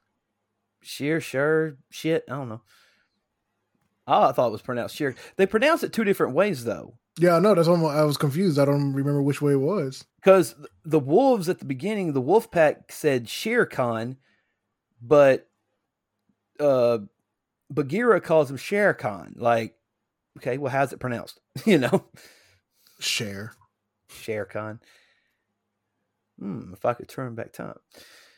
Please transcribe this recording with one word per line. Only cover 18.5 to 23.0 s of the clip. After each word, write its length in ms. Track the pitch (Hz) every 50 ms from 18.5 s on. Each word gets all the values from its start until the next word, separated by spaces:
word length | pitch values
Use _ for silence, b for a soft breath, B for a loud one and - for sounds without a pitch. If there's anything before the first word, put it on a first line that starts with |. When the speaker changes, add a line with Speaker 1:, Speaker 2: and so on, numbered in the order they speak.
Speaker 1:
him 60 | 139 127
Shere 340 | - - 196 202 208 190 147
Khan. 420 | - - 117 101 95 - - -
Like, 420 | - 113 117 117 113 113 107 - _ _ _ _ _ _ _ _ _ _ _ - -
okay, 200 | - 131 123 139
well, 120 | 147 131 123
how's 200 | 135 139 131 -
it 80 | -
pronounced? 400 | - 123 120 110 - - - _ _ _ -
<laughs> 120 | - -
You 140 | 220 196 156
know? 260 | 127 120 - 196 - _ _ b b b b b b b b b b _ _ _ _ _ _ -